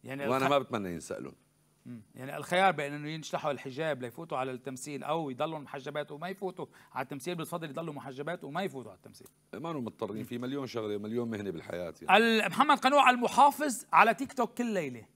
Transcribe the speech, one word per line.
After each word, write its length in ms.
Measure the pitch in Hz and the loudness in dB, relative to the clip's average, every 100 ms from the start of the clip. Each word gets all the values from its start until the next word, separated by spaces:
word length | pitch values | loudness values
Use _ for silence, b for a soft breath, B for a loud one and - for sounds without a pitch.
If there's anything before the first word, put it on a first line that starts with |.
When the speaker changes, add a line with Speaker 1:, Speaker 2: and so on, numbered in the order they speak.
Speaker 1:
يعني 240 | 120 139 139 | -10 -4 0
Speaker 2:
وأنا 180 | 131 135 | 2 4
Speaker 1:
الخ-، 40 | |
Speaker 2:
ما 100 | 143 | 4
بتمنى 340 | 127 120 95 | 2 -4 -2
ينسألون. 400 | 85 - - 67 - _ _ _ _ 123 | -6 -8 -8 -10 -14 _ _ _ _ -16
Speaker 1:
مم. 120 | 120 - - | -16 -16 -14
يعني 220 | 131 147 | -10 -8
الخيار 340 | 143 180 190 | 0 4 4
بين 220 | 156 143 | 4 -4
إنه 160 | 147 147 | -6 -8
ينشلحوا 420 | 160 147 165 156 | -8 -6 -4 -2
الحجاب 500 | 131 139 127 160 135 | -4 -6 -4 -2 -2
ليفوتوا 360 | 120 113 165 143 | -6 -10 -8 -4
على 140 | 131 | -4
التمثيل 520 | 127 135 131 151 139 | -6 -10 -10 -10 -8
أو 260 | - 160 151 | -2 -2 -2
يضلوا 300 | 123 151 156 | -4 -4 -4
محجبات 520 | 131 143 139 147 143 | -10 -10 -8 -6 -8
وما 180 | 147 175 | -10 -10
يفوتوا 360 | 190 190 175 151 b b | -8 -8 -8 -12 b b
على 100 | 127 | -8
التمثيل، 320 | 135 143 139 170 | -6 -6 -6 -6
بتفضل 340 | 156 170 165 | -6 -6 -6
يضلوا 240 | 143 165 | -6 -8
محجبات 500 | 143 123 131 147 175 | -8 -12 -8 -8 -8
وما 200 | 147 156 | -6 -4
يفوتوا 280 | 190 131 110 | -4 -6 -12
على 60 | 92 | -16
التمثيل؟ 300 | - - - _ _ | -20 -20 -20 _ _
Speaker 2:
ما 180 | 104 160 | -10 -6
هم 140 | 156 113 | -4 -6
مضطرين، 320 | - 107 107 | -6 -6 -4
Speaker 1:
مم. 60 | |
Speaker 2:
في 140 | 123 120 | -6 -6
مليون 300 | 127 139 127 | -4 -6 -4
شغلة، 300 | 117 107 104 | -4 -2 -4
مليون 320 | 107 120 117 | -2 -2 -2
مهنة 200 | 110 101 | -2 -4
بالحياة 440 | 82 - 87 85 - | -6 -6 -6 -6 -8
يعني. 160 | - 196 | 6 6
Speaker 1:
ال-، 320 | 226 220 202 | 8 4 2
محمد 300 | 185 294 285 | 2 4 6
قنوع 300 | 262 285 262 | 6 8 8
المحافظ 760 | 247 233 - 285 - 294 220 - | 6 2 8 6 6 -2 -2 4
على 200 | 165 214 | 8 8
تيك 200 | 220 269 | 6 -4
توك 200 | - 233 - | -2 -2 0
كل 160 | 240 | -2
ليلة. 320 | 196 147 120 101 | 0 -2 -8 -18